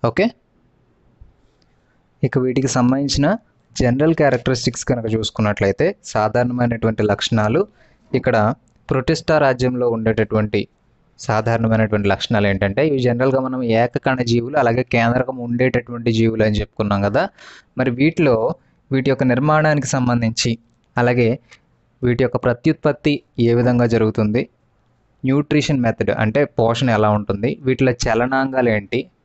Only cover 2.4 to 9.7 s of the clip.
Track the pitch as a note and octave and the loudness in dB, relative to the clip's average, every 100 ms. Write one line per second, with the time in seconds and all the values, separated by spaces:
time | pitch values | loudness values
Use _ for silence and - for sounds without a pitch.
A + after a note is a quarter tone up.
2.4 | B2+ B2 C3 C3 B2 C3+ C#3+ - C#3+ A3 | 0 0 -2 0 2 2 -2 0 0 0
3.4 | _ _ _ - B2+ B2+ D#3 D#3+ C#3+ B2+ | _ _ _ -2 0 2 2 2 2 2
4.4 | C3 B2+ - - - A#2+ A2 A2 G#2+ - | -2 -2 -4 -6 -4 -4 -2 -4 -4 -2
5.4 | G#2+ G2+ G2 F#2+ E3+ G3+ - A2+ G#2+ B2 | -2 0 -2 0 -2 -2 -6 -2 0 0
6.4 | B2 B2 A#2+ A#2 A2+ A2 G#2+ G2+ - A#2 | -2 0 -2 0 -2 0 -2 -2 -2 0
7.4 | G#2+ C3+ G#3 _ _ _ _ C3 - A2+ | 0 0 -2 _ _ _ _ -4 0 0
8.4 | G#2+ C3+ _ _ - C3 B2 D#3+ - D#3 | 0 -2 _ _ -4 -2 0 -4 0 2
9.4 | C#3+ B2 B2+ | 2 2 0